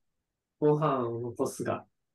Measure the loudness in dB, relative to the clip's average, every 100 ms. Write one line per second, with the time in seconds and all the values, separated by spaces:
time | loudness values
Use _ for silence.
0 | _ _ _ _ _ 0 2 4 2 0
1 | -2 -4 -4 -2 -4 -2 -4 -4 -6 _
2 | _